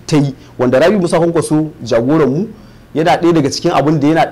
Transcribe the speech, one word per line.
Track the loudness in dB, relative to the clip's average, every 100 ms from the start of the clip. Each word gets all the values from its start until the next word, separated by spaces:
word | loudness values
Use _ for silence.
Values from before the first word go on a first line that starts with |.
| -2
ta | -2
yi, | -2 -6 -16 -4
wanda | 0 2
Rabi | 2 2
Musa | 0 0
Kwankwaso | 0 -2 0 -2 -2 -8
jagoran | -4 -2 0 2 0
mu | -2 -6 -10 -20 -20 -10
yana | -4 0 2
ɗaya | 2
daga | 2 0
cikin | -2 -2
abin | 0 0 0
da, | 2
yana | 2 0